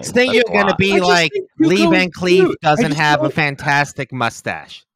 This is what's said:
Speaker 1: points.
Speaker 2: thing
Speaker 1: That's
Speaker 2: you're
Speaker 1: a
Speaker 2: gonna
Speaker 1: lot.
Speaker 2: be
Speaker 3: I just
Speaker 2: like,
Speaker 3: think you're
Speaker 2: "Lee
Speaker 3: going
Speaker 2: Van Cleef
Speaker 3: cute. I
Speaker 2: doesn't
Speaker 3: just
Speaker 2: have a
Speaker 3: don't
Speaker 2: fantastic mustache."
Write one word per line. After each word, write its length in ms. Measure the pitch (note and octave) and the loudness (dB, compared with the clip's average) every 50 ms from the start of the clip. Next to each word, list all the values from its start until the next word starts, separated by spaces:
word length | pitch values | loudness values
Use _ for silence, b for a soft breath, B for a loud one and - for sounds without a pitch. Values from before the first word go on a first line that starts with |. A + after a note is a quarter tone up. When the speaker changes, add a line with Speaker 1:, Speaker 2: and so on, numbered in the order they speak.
| - - | -4 -4
Speaker 1:
points. 40 | |
Speaker 2:
thing 140 | F#3+ B3 B3+ | -2 0 0
Speaker 1:
That's 80 | C4 A3+ | 2 2
Speaker 2:
you're 80 | B3 A#3 - | 0 0 0
Speaker 1:
a 40 | |
Speaker 2:
gonna 180 | - G#3 G3 G3 | 0 -2 0 0
Speaker 1:
lot. 80 | - - | 0 0
Speaker 2:
be 140 | F#3+ G3 | 0 0
Speaker 3:
I 60 | G3 F#3+ | 2 2
just 100 | F#3 F3+ | 2 2
Speaker 2:
like, 240 | F3 F3 E3 D#3 | 2 2 2 0
Speaker 3:
think 160 | - G4+ - - _ - | -2 -6 -8 -6 _ 0
you're 100 | - D#3 | 0 2
Speaker 2:
"Lee 60 | F#3 G#3 | 2 2
Speaker 3:
going 120 | G#3 E3 | 2 2
Speaker 2:
Van 180 | - F#3 F#3 F3+ | 2 2 0 -2
Cleef 180 | - - F3 F3+ F3 F#3+ | -4 -4 0 2 4 4
Speaker 3:
cute. 180 | F3+ D#3 - - | 4 2 0 -2
I 40 | - D3+ | 0 0
Speaker 2:
doesn't 160 | D3+ - B3 D3+ | 2 2 2 0
Speaker 3:
just 120 | D3 D#3+ | 0 0
Speaker 2:
have 200 | D#3 D3+ D3 - | 0 2 2 0
a 20 | - | 0
Speaker 3:
don't 80 | C#3+ - | -2 -2
Speaker 2:
fantastic 800 | E3 D3+ C#3+ C#3 - - D3 C#3 C#3+ C#3+ - - - C3+ - | -2 -2 -2 -4 -4 -2 0 0 0 0 -2 -6 -12 -12 -8
mustache." 720 | C3+ B2 A#2 A2+ - - - A2+ F2 D#2 C#2 - - - _ _ - | -6 -4 -4 -4 -4 -6 -10 -10 -10 -10 -12 -18 -20 -20 _ _ -4